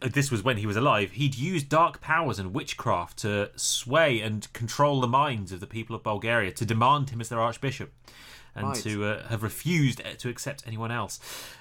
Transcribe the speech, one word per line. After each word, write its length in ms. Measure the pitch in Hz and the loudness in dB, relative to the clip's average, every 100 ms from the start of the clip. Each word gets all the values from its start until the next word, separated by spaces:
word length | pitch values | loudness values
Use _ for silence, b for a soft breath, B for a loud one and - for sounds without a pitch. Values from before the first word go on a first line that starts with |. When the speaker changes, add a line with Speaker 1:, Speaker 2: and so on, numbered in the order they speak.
Speaker 1:
uh, 80 | 127 | 0
this 160 | 139 139 | 2 2
was 120 | 110 | 2
when 140 | 123 107 | 2 0
he 80 | 107 | 0
was 100 | 104 | 2
alive, 340 | 139 107 95 | 4 4 2
he'd 240 | 113 143 110 | 0 0 0
used 320 | 170 175 139 | -2 -2 2
dark 300 | 156 165 - | 4 4 2
powers 360 | 151 160 147 98 | 0 0 2 -2
and 140 | 92 | -4
witchcraft 640 | 131 - - 120 87 87 - | -4 -6 -4 0 0 -2 -4
to 300 | 107 101 101 - | -2 0 -2 -4
sway 640 | - - 120 156 156 117 | -2 -2 2 4 4 4
and 300 | 110 107 - | 0 -4 -6
control 480 | - 117 - 147 139 | -8 -4 2 4 4
the 60 | 120 | 4
minds 440 | 131 147 110 92 | 4 2 -2 -6
of 80 | 92 | -10
the 80 | 98 | -8
people 280 | 113 110 113 | -8 -8 -6
of 80 | |
Bulgaria, 480 | 110 101 110 117 92 | -4 -2 0 2 0
to 140 | - 110 | 0 0
demand 440 | 110 123 147 139 | 4 4 4 0
him 100 | 113 | -6
as 80 | 110 | -4
their 100 | 117 | 0
archbishop, 520 | 117 - 135 139 - - B B B B B - | 0 0 -4 -4 -10 -16 B B B B B -6
and 120 | 135 | -2
Speaker 2:
Right. 100 | 123 | -2
Speaker 1:
to, 280 | 107 104 104 | -2 0 0
uh, 220 | 107 - | -2 -4
have 140 | 110 | -4
refused, 580 | 107 - 151 170 131 110 | -4 -4 0 4 4 2
uh, 120 | 101 - | -8 -8
to 100 | 123 | -8
accept 340 | 117 127 - - | -6 -8 -10 -10
anyone 240 | 110 113 | -6 -4
else. 280 | 120 98 - B B B B | -4 -6 -8 B B B B